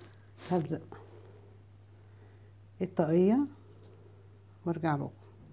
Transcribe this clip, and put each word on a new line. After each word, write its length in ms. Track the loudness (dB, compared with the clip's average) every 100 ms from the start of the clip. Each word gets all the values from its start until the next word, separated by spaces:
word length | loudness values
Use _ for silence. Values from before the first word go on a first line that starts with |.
| -20 -20 -20 -14 -2
هلزق 500 | -2 -2 -6 -10 -20 -20 -20 -20 -20 -20 -20 -20 -20 -20 -20 -20 -20 -20 -20 -20 -20 -18 -8
الطاقية 680 | -6 -2 2 4 4 4 0 -6 -20 -20 -20 -20 -20 -20 -20 -20 -20 -10 -6
وارجع 300 | -2 0 -2
لكم. 160 | -4 -10 -20 -20 -20